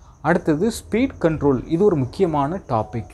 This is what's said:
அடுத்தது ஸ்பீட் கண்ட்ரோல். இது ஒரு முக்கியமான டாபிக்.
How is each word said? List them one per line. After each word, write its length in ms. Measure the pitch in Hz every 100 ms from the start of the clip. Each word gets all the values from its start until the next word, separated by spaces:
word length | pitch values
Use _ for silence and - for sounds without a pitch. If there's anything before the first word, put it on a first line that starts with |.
| - -
அடுத்தது 480 | 147 175 175 151 220
ஸ்பீட் 420 | - - 214 269 -
கண்ட்ரோல். 480 | 165 - 143 127 -
இது 160 | 165
ஒரு 120 | 208 160
முக்கியமான 680 | 127 - 185 151 139 185 -
டாபிக். 420 | 120 - 120 101